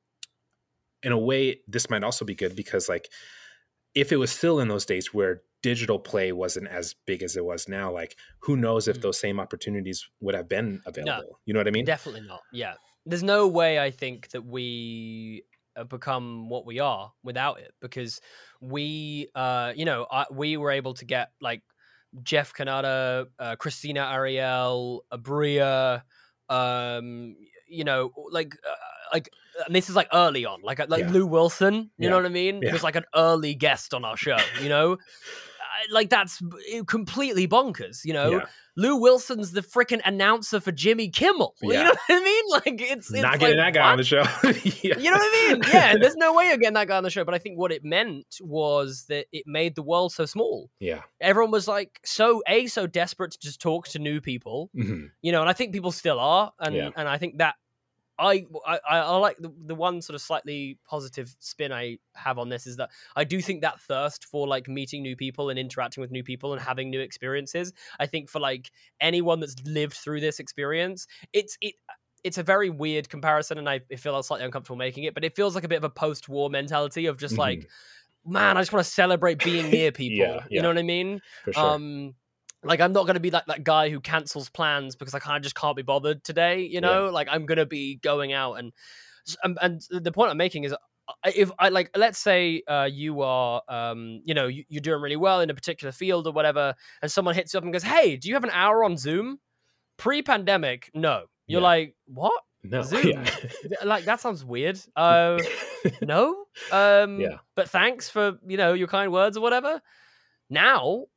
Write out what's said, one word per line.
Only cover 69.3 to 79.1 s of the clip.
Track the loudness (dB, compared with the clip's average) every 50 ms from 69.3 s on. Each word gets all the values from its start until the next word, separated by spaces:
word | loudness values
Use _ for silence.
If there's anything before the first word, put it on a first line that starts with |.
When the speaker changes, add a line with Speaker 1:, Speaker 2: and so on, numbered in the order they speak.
| 0 0
Speaker 2:
that's | -2 -6 -10 -12 -10
lived | -6 -2 -2 -2 -4 -6
through | -10 -10 -8 -6 -4
this | -4 -4 -4 -6
experience, | -12 -14 -10 -6 -6 -4 -2 -2 -2 -4 -6 -10 -14 -18 -20 -20 -20 _ -2
it's, | -2 -2 -2 -8 -10
it, | -10 -10 -10 _ _ -20 -20 -20 _ _ _ _ -8
it's | -6 -6 -4
a | 0
very | 2 2 4 2 0
weird | -2 -4 -4 -2 -2 -4 -4 -6
comparison, | -10 -4 0 2 2 2 0 -2 -6 -6
and | -4 -2
I | -4 -4 -4 _ -14 -8
feel | -6 -4 -4 -4 -4
slightly | -4 -6 -6 -6
uncomfortable | -6 -8 -10 -10 -10 -8 -6
making | -6 -6 -6 -6 -8
it, | -6 -6
but | -4 -4
it | -4 -2
feels | 0 0 0 0
like | -2 -2
a | -2
bit | -2
of | -2 -2
a | -4
post-war | -4 -2 -2 -2 -2 -6 -10 -8 -4 -4 -2 -2
mentality | -2 -4 -4 -2 -2 -2 -2 -2 -2 -2 -2
of | -2 -2 -4
just, | -6 -4 -2
Speaker 1:
Mm-hmm. | 0
Speaker 2:
like, | 0 0 -2 -4 -8 -16 -20 -20 -20 -20 -20 -20 _ _ _ _ _
"Man, | -4 0 4 4 4 4
I | 4 2
just | 2 2
wanna | 0 0
celebrate | 2 4 4 4 6